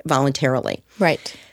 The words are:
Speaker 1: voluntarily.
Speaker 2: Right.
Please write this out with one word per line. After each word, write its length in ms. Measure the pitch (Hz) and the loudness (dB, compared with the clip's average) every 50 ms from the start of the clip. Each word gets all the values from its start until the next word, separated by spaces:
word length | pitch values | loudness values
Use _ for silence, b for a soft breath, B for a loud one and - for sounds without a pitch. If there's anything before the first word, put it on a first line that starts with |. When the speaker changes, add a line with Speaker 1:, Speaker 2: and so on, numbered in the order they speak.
| - | -2
Speaker 1:
voluntarily. 800 | 156 135 135 139 139 135 - 151 131 131 127 - - - - _ _ _ - | 0 2 2 2 0 0 0 0 0 0 0 -2 -4 -8 -8 _ _ _ 0
Speaker 2:
Right. 340 | 196 165 147 - - - - B B B | 0 0 0 -2 -6 -16 -18 B B B